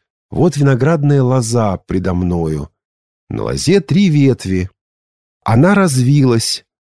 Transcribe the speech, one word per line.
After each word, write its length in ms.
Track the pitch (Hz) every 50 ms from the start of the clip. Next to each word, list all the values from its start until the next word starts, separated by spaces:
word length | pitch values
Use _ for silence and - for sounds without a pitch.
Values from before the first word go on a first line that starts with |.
| _ _ _ _ _ -
вот 260 | - - 143 180 -
виноградная 640 | 143 143 139 135 113 127 165 170 156 143 143 143 139
лоза 560 | 127 123 131 131 117 113 117 120 110 101 92 85
предо 360 | _ - 90 95 90 95 90
мною. 580 | 87 90 87 87 85 82 80 78 73 73 - _ _ _ _ _ _ _ _ _ _ _ -
На 140 | - - 52
лозе 380 | 57 65 69 - - 190 196
три 280 | - - 143 190 202 180
ветви. 600 | 151 147 139 135 120 - - 95 95 92 92 92 _ _ _ _ _ _ _ _ _ _ _ _ _ _ -
Она 320 | - 113 117 156 185 208
развилась, 920 | 202 190 170 131 131 123 127 143 147 135 127 117 113 - - - - _ _ _ _ _ _